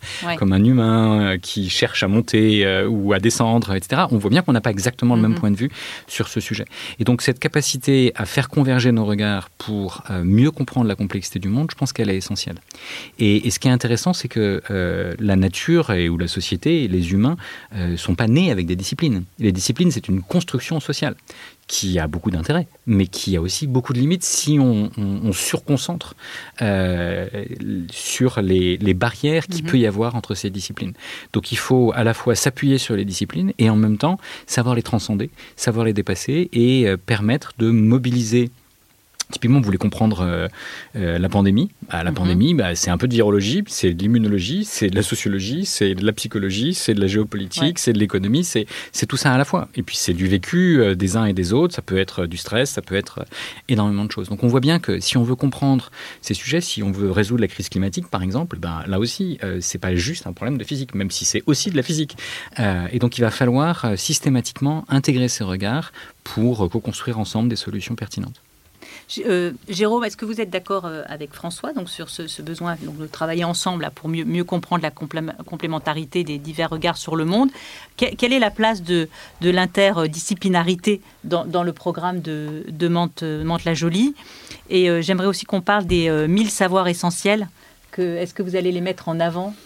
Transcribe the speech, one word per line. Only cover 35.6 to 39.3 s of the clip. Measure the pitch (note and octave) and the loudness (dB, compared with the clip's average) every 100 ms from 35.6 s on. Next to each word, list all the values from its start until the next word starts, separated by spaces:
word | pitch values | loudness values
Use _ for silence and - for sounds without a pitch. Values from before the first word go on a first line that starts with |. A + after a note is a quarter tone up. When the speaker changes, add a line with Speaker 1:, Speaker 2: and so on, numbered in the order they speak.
| - A2 A2+ | -2 2 2
Speaker 2:
les | |
dépasser | G#2 G2 F#2 - D3 F3+ | 2 0 -2 -2 -2 0
et, | A#2 A#2+ C3 A2 | 4 4 6 4
euh, | F#2+ | 2
permettre | - A2 G#2 B2+ - - | 0 0 2 0 -2 0
de | A2+ | 2
mobiliser | A#2 A2 B2+ B2 B2 A2+ A#2+ A#2+ - _ _ _ _ _ - - | 6 6 4 4 0 2 2 2 -4 _ _ _ _ _ -14 -12